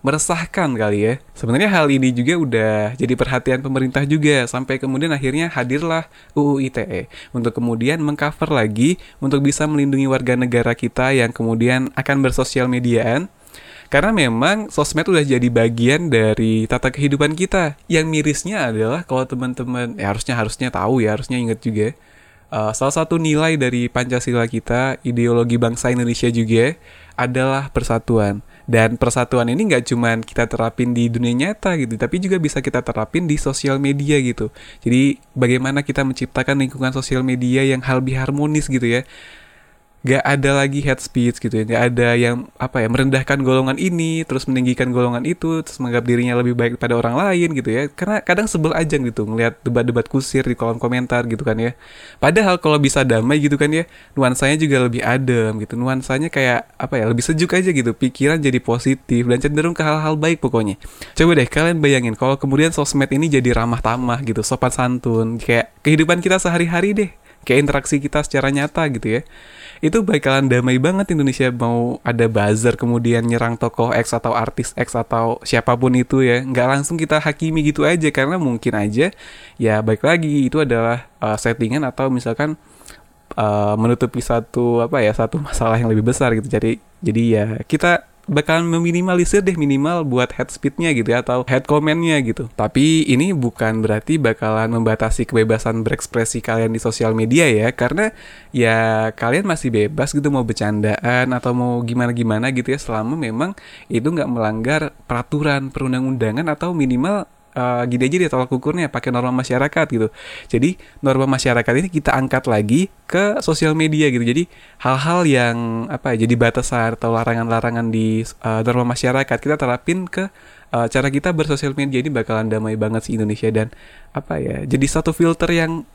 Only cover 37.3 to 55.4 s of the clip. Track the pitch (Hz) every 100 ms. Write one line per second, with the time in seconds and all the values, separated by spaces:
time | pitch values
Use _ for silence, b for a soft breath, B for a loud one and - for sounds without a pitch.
37.3 | 127 123 131 135 131 127 131 131 131 131
38.3 | 143 151 151 143 131 120 117 127 B B
39.3 | B B B B B _ _ 127 135 139
40.3 | 139 139 139 139 139 139 131 - 127 120
41.3 | - 117 110 110 113 123 120 120 120 120
42.3 | 120 - - 131 131 113 123 135 131 131
43.3 | 139 131 131 131 135 185 175 160 160 160
44.3 | 165 - 127 127 123 127 123 123 120 127
45.3 | 175 165 160 160 - 127 120 120 120 123
46.3 | 123 123 120 120 120 120 120 117 123 196
47.3 | 180 170 143 120 113 143 - 180 208 -
48.3 | 185 214 175 151 165 160 151 123 110 107
49.3 | 113 117 113 - 120 123 120 - 135 131
50.3 | 135 127 120 117 117 120 127 123 123 120
51.3 | 113 135 110 117 123 B B B B 135
52.3 | 180 202 180 156 151 139 143 131 113 117
53.3 | 151 143 143 147 156 170 B B - 131
54.3 | 123 135 156 156 135 123 117 117 127 131
55.3 | 120